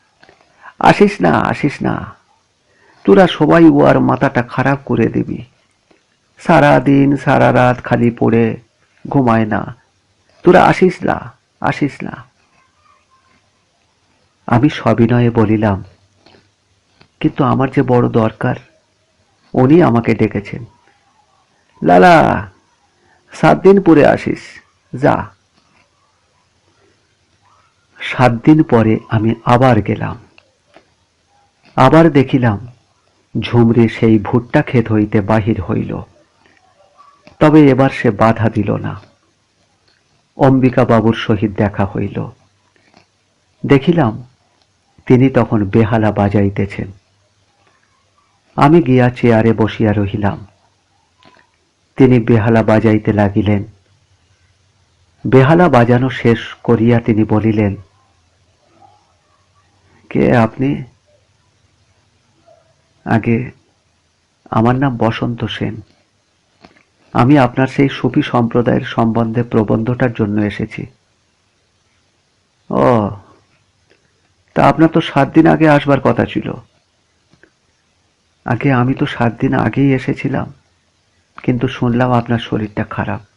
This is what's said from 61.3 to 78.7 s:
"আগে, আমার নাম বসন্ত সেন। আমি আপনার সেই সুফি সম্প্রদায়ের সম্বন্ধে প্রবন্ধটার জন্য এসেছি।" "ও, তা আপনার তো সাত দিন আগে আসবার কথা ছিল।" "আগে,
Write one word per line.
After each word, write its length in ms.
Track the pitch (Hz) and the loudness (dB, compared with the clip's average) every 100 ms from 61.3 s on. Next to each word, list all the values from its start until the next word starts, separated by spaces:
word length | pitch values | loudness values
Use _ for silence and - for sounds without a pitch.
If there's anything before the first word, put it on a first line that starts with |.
| _ _ _ _ _ _ _ _ _ _ _ _ _ _ _ _ _ | _ _ _ _ _ _ _ _ _ _ _ _ _ _ _ _ _
"আগে, 460 | - 117 104 117 127 - _ _ _ _ _ _ _ _ _ | -8 -6 -2 -4 -6 -14 _ _ _ _ _ _ _ _ _
আমার 260 | 113 113 127 | -2 0 0
নাম 200 | 139 120 | -2 -2
বসন্ত 480 | 110 - 123 117 | -4 -4 -6 -6
সেন। 360 | 107 - - 110 - _ _ _ _ _ _ _ _ _ _ _ _ | -10 -8 -10 -10 -16 _ _ _ _ _ _ _ _ _ _ _ _
আমি 260 | 123 123 147 | -2 2 4
আপনার 280 | 123 123 131 | 2 0 -4
সেই 220 | - 139 | 0 -2
সুফি 340 | - 123 151 | -2 -4 -4
সম্প্রদায়ের 580 | 143 123 117 123 120 127 | -2 -2 -2 -2 -2 -2
সম্বন্ধে 600 | 123 - 113 110 117 113 | -4 -2 -2 -2 -2 -4
প্রবন্ধটার 720 | 117 117 107 117 110 123 127 | -4 -2 0 -2 -2 -4 -4
জন্য 280 | 117 107 104 | -2 -4 -2
এসেছি।" 460 | 104 - 107 - - _ _ _ _ _ _ _ _ _ _ _ _ _ _ _ _ _ - | -4 -6 -10 -10 -16 _ _ _ _ _ _ _ _ _ _ _ _ _ _ _ _ _ -6
"ও, 400 | - 135 120 101 101 - _ _ _ _ _ _ _ _ _ _ _ _ | 0 2 2 0 -6 -18 _ _ _ _ _ _ _ _ _ _ _ _
তা 140 | - 139 | 0 0
আপনার 200 | 139 160 | 2 0
তো 120 | 165 | 0
সাত 280 | - - 139 | -2 -2 0
দিন 180 | 156 160 | 2 2
আগে 220 | 156 156 | 2 2
আসবার 320 | 143 143 139 | 2 2 0
কথা 240 | 123 117 | 0 -2
ছিল।" 280 | 110 - - - - _ _ _ _ _ _ _ _ _ _ _ _ _ _ _ _ _ | -2 -6 -8 -12 -18 _ _ _ _ _ _ _ _ _ _ _ _ _ _ _ _ _
"আগে, 280 | - 117 147 | -8 -4 -2